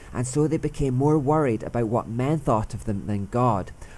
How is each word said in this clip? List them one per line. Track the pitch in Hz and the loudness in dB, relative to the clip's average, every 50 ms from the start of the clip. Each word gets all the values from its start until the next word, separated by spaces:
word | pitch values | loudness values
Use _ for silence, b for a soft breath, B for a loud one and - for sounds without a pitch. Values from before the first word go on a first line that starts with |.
| B B | B B
and | B 120 127 | B -4 -4
so | 127 - 147 151 147 | 0 2 2 2 2
they | 156 | 2
became | 156 156 147 - - 143 135 127 | 0 -2 -2 -2 -2 0 0 2
more | 127 139 151 156 160 | 4 4 4 4 4
worried | 131 135 156 160 151 127 110 104 | 4 2 2 4 4 2 0 0
about | - - - 120 120 104 | -2 -4 -2 -2 0 0
what | 120 110 - 98 | 0 -2 -2 -2
men | 113 120 127 143 160 156 | -4 -2 0 0 0 0
thought | - 139 117 107 104 - - | 2 2 2 2 0 -2 -6
of | 104 - | -6 -4
them | 113 101 98 - | -4 -4 -4 -2
than | - 104 101 98 - | -4 -4 -4 -4 -2
God. | - 120 127 123 107 92 90 - - B B B B | 0 2 4 4 2 2 -2 -6 -10 B B B B